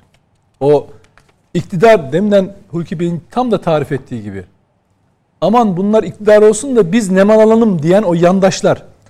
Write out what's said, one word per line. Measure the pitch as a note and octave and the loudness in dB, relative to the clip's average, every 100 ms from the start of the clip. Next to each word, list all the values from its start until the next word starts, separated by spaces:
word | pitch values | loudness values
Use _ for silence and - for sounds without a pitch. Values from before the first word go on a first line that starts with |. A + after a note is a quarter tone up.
| _ _ _ _ _ - | _ _ _ _ _ -4
o | C#3+ D3 - - _ _ _ _ _ | 0 0 -2 -20 _ _ _ _ _
iktidar, | F3 - F3 A3+ G#3+ C3+ | -10 -6 2 4 4 0
deminden | D#3+ G#3 G3+ F#3 - - | -4 0 0 -2 -10 -12
Hulki | E3+ E3 E3 | -10 -8 -6
Bey'in | F3 E3+ - | -6 -6 -8
tam | A#3+ B3+ | -6 -4
da | F#3+ | -4
tarif | F3 D3+ C#3 | -2 -4 -4
ettiği | C3 - A#2+ | -8 -10 -14
gibi, | G#2 F#2+ F2+ _ _ _ _ _ _ _ _ - | -12 -14 -16 _ _ _ _ _ _ _ _ -4
"Aman | E3+ A#3+ G#3+ F3 | 0 2 0 -2
bunlar | G3+ A3 | -2 -2
iktidar | F3 - G#3 G#3+ | -2 -4 2 4
olsun | G#3+ G#3+ C#4+ A#3+ | 4 2 -2 -2
da | E3 | 0
biz | A3+ F#3+ | 0 0
nemalanalım." | F#3+ G3+ A3 A3 A3+ A3+ F3 | 0 2 4 4 2 0 0
diyen | D#3 G3 | 0 0
o | G3 | 0
yandaşlar, | E3 F3 F#3+ F#3 - F3+ B2+ - _ | 0 2 2 0 0 -2 -4 -8 _